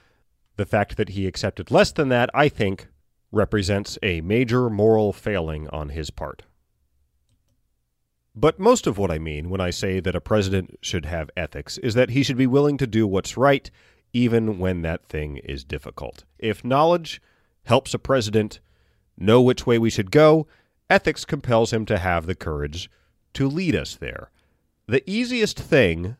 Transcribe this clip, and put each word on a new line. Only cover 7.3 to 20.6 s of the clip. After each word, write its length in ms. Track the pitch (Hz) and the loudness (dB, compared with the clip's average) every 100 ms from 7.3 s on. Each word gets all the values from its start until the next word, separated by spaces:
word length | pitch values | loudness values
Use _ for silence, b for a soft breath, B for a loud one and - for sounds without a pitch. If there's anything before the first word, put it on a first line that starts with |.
| _ _ _ _ _ _ _ _ _ _ 107 | _ _ _ _ _ _ _ _ _ _ 0
But 240 | 147 - | 0 4
most 260 | 208 254 - | 4 4 2
of 140 | 104 | -2
what 100 | 95 | -2
I 80 | 78 | -2
mean 320 | 80 73 85 | -4 -6 -6
when 100 | 95 | -2
I 120 | 90 | -2
say 280 | 87 101 92 | -2 -2 -2
that 160 | 90 87 | -2 -6
a 60 | |
president 560 | - 107 95 95 - - | 0 0 2 -2 -4 -12
should 240 | - 92 73 | -8 -6 -6
have 260 | 85 76 - | -8 -8 -8
ethics 440 | 80 73 - - | -10 -10 -14 -6
is 160 | 127 110 | -2 0
that 160 | 127 | 2
he 100 | 127 | 2
should 160 | 127 123 | 0 0
be 100 | 131 | 2
willing 300 | 135 147 139 | 4 2 0
to 100 | 131 | 0
do 200 | 110 107 | 0 2
what's 280 | 95 - - | 0 -4 0
right, 340 | 139 139 - b b b b | 2 2 -2 b b b b
even 460 | 123 120 117 110 95 | 0 2 2 0 -2
when 240 | 92 90 | -2 -2
that 240 | 82 80 - | -4 -6 -8
thing 300 | 80 73 71 | -8 -8 -10
is 260 | - 69 67 | -12 -12 -10
difficult. 580 | 73 64 - 62 - _ _ | -12 -12 -14 -14 -16 _ _
If 260 | 113 101 | -6 -6
knowledge 560 | 120 135 160 175 160 - _ _ _ _ | -2 2 2 2 -2 -16 _ _ _ _
helps 320 | - 120 - 117 | 0 0 0 -8
a 40 | |
president 600 | - 135 107 107 107 - _ _ _ _ _ - | 0 0 2 0 0 -6 _ _ _ _ _ -4
know 240 | 95 120 | 4 6
which 240 | 123 123 - | 6 2 2
way 140 | 117 | 2
we 100 | 113 | 2
should 220 | 110 95 | 0 2
go, 340 | 147 156 160 147 _ | 6 8 6 2 _